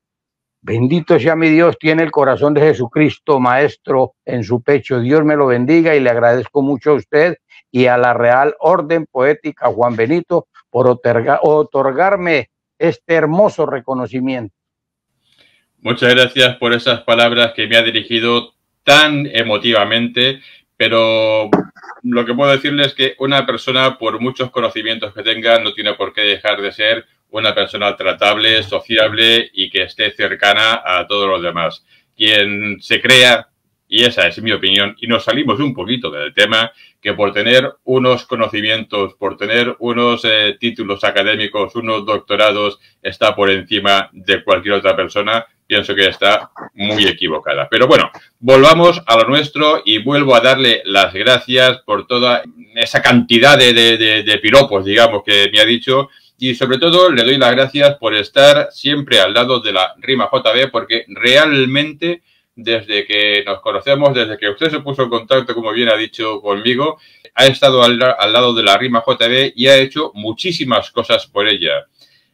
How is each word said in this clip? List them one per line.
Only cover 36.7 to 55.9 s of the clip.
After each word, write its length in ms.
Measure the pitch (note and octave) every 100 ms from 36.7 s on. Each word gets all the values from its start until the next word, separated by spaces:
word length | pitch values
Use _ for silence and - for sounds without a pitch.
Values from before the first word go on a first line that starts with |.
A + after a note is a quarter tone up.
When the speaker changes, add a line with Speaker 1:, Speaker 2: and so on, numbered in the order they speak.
| - _ _
Speaker 2:
que 140 | G#2
por 180 | G2 G2+
tener 400 | G2+ A2 B2+ C#3 -
unos 420 | - C3 B2+ B2 -
conocimientos, 880 | A#2+ G#2+ G#2+ G#2+ A2 G2+ G#2+ F#2+
por 220 | - E2 D#2+
tener 380 | G2+ A2+ B2 -
unos, 440 | A#2+ A#2 A#2+ A#2
eh, 320 | A#2 A2 G#2 G2+
títulos 420 | A#2+ A2+ G2+ G2
académicos, 720 | G#2 G2+ G2+ G#2+ G#2 G#2 F#2+
unos 300 | A#2 A2+ G#2+
doctorados, 720 | G2+ G#2 - G2+ G#2+ G#2 G#2 - _ _
está 320 | G2 - G#2+
por 160 | G#2 G2
encima 600 | F#2+ E2+ G#2+ G2+ G2 G2
de 320 | - F#2 -
cualquier 300 | - F#2 G2
otra 200 | G2+ G2
persona, 520 | F#2 F2 G#2 G#2 A2+ - _ -
pienso 280 | G#2 G2+
que 140 | G2+ F#2+
está 420 | - G2+ G#2 - - -
muy 320 | - G2+ G#2+ F#2+
equivocada. 640 | - E2+ D2+ D2+ C#2+ -
Pero 160 | A2+ C3
bueno, 240 | C3+ E2 - _ _
volvamos 640 | B2 C3+ C#3+ E3 E3+ E3+ -
a 100 | A2+
lo 120 | A2+
nuestro 540 | C#3 D3 - G3+ G#3+
y 180 | G2+ G#2+
vuelvo 320 | A#2 C#3+ C3+
a 60 | A#2+
darle 420 | B2+ C3 B2+ A2
las 300 | F#2+ G2 F#2+
gracias 640 | G2 A2+ B2 - B2+ B2+ B2 -
por 200 | G2+ G2
toda 360 | B2 B2 A#2+ A#2+ - A#2+
esa 260 | A#2 A#2 -
cantidad 560 | B2+ B2 A#2+ A#2 C3+ C#3+
de, 160 | B2
de, 240 | A#2 A#2 A2
de, 260 | A2 A2
de 160 | G#2 G#2
piropos, 460 | G#2+ C3+ C3+ G2+
digamos, 380 | G2 G#2+ A#2 G#2
que 240 | - G2+ G2+
me 80 | G#2+
ha 40 |
dicho, 440 | G#2+ A#2+ B2